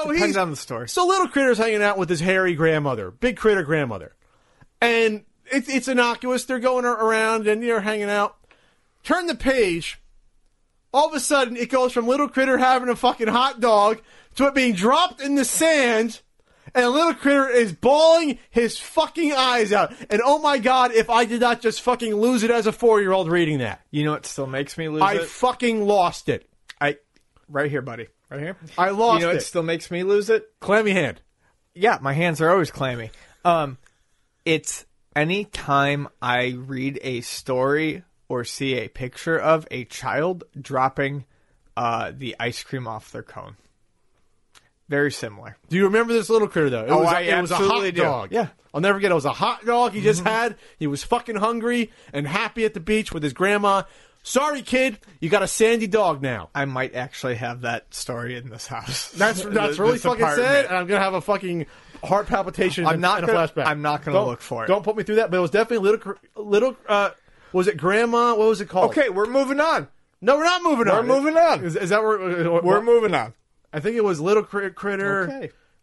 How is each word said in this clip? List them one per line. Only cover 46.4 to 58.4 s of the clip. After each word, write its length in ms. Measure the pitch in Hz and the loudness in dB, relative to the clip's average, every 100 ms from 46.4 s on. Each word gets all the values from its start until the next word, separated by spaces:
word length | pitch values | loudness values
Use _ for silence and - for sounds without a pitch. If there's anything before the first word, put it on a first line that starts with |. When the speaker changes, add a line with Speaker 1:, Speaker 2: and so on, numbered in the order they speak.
| 208 | 2
Speaker 2:
Critter, 220 | 180 147 | 0 0
though? 140 | 120 110 | 0 2
It 40 | |
Speaker 1:
Oh, 100 | 156 | 4
Speaker 2:
was 80 | 170 | 4
a, 40 | 170 | 2
Speaker 1:
I 40 | |
Speaker 2:
it 200 | 175 170 | 2 0
was 100 | 175 | 0
a 40 | 180 | 2
Speaker 1:
absolutely 340 | 196 233 196 | 2 2 0
Speaker 2:
hot 60 | 175 | 0
Speaker 1:
do. 60 | |
Speaker 2:
dog. 300 | 175 127 98 | 0 0 -4
Speaker 1:
Yeah. 160 | 220 196 - _ | -4 -4 -6 _
Speaker 2:
I'll 80 | 147 | -2
never 160 | 190 196 | 0 2
forget. 140 | 196 | 2
It 40 | 170 | 2
was 100 | 143 | 0
a 80 | |
hot 320 | 127 202 233 226 | 0 -2 -2 0
dog 280 | 240 240 | 2 2
he 80 | 202 | 0
just 180 | 202 175 | 0 2
Speaker 1:
Mm-hmm. 60 | 180 | 0
Speaker 2:
had. 260 | 220 233 - - - | 0 -2 -6 -16 -6
He 80 | 151 | -4
was 160 | 143 | -4
fucking 320 | - 240 233 208 | -2 -4 -2 -2
hungry 540 | 214 233 226 240 220 - - | -2 -2 -2 -2 -2 -8 -12
and 140 | 139 143 | -8 -4
happy 380 | 185 220 233 220 | -4 -4 -2 -4
at 80 | |
the 60 | 202 | -4
beach 320 | 165 214 214 | -2 -2 -2
with 120 | 165 | -6
his 100 | 147 | -6
grandma. 500 | 123 190 208 202 196 - - _ _ | -2 0 2 2 0 -2 -12 _ _
"Sorry, 380 | - 247 294 285 | -4 0 0 -4
kid, 380 | 202 254 262 202 - - | -2 0 0 -2 -16 -10
you 100 | 165 | 0
got 140 | 202 | 0
a 40 | 185 | 0
sandy 400 | - 220 233 214 | 2 2 2 0
dog 340 | 214 190 143 | 2 2 0
now." 280 | 135 113 82 139 | -4 -6 -8 -6
Speaker 1:
I 80 | 139 | -4
might 280 | 127 131 127 | -4 -6 -6
actually 400 | 123 - 131 117 | -10 -8 -6 -6
have 260 | 120 120 | -6 -8
that 320 | 123 117 - | -6 -6 -8
story 420 | - - 120 120 | -14 -10 -8 -8
in 120 | 123 | -10